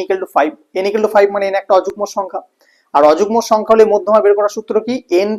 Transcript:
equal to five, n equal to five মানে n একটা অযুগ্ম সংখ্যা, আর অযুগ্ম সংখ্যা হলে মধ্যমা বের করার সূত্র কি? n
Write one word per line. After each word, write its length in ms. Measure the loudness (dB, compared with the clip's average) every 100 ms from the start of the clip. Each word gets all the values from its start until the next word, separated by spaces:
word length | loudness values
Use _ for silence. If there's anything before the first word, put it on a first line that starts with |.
equal 160 | -2 -6
to 40 | -4 -2
five, 180 | -2 -4 _ -6
n 40 | -4
equal 160 | -2 0
to 60 | 2
five 140 | 0 0
মানে 100 | -4
n 20 | -4
একটা 120 | 0 0
অযুগ্ম 220 | 0 -6 -8 -8
সংখ্যা, 260 | -8 -10 -14 _ _ _ _ 2
আর 60 | 4
অযুগ্ম 260 | 4 0 -2 0
সংখ্যা 240 | -2 2
হলে 120 | 4 4
মধ্যমা 260 | 2 0 2 4
বের 80 | 2
করার 160 | 0 -4
সূত্র 180 | -6 -4 -4
কি? 80 | -6 -2 -2
n 20 | 0